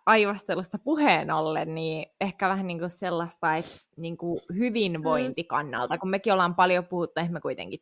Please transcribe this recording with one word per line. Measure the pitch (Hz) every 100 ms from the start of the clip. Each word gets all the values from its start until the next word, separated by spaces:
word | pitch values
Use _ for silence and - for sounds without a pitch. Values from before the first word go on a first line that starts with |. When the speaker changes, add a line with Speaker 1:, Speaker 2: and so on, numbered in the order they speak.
| -
Speaker 1:
aivastelusta | 220 202 202 - 175 180 202
puheen | 262 302 294 165 151
ollen, | 156 156 156 160 160
niin | 160 156 - -
ehkä | 196 - 185
vähän | 190 190
niinku | 170 175
sellaista, | - 185 170 170 - 165 160
et | 165 - _ -
niinku | 165 170 170 165 - 180
hyvinvointikannalta, | 220 226 196 165 156 156 254 - 170 127 147 117 123 170
Speaker 2:
Mm. |
Speaker 1:
kun | 190
mekin | 196 214
ollaan | 190 175 175
paljon | 185 180 175
puhuttu, | 180 170 -
että | 170
me | 170
kuitenkin | 143 131 87 143